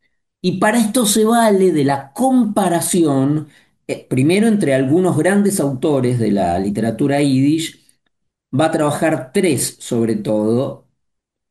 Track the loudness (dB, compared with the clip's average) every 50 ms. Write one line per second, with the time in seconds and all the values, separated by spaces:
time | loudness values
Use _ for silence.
0 | _ _ _ _ _ _ _ _ -4 -4 -2 0 0 2 2 2 0 0 0 0
1 | 0 0 2 2 2 2 2 2 2 2 2 4 2 2 2 2 0 0 0 -2
2 | -6 -12 _ -2 0 2 2 2 2 0 0 0 0 0 0 -2 -2 0 0 2
3 | 2 2 2 2 0 0 0 -2 -4 -8 -16 _ _ _ _ _ _ -12 -12 -12
4 | -8 _ -2 0 2 2 2 2 2 2 2 2 0 0 0 0 2 2 2 2
5 | 2 0 0 0 0 2 2 2 2 0 0 0 -2 -2 -2 -2 -2 0 0 0
6 | 0 0 0 0 0 0 0 0 0 0 -2 -2 -2 -4 -4 -2 -4 -4 -2 -2
7 | -2 0 0 0 0 0 2 2 2 2 0 0 -4 -8 -12 _ _ _ _ _
8 | _ _ _ _ _ _ _ _ _ _ -2 -2 0 0 0 0 -2 -2 -2 -2
9 | -2 -2 -2 -4 -6 -4 -2 0 0 0 0 -2 -4 -6 -8 _ -8 -4 -2 -2
10 | 0 0 -2 -4 -2 -2 -2 0 0 0 0 0 -2 -4 -8 -12 _ _ _ _
11 | _ _ _ _ _ _ _ _ _ _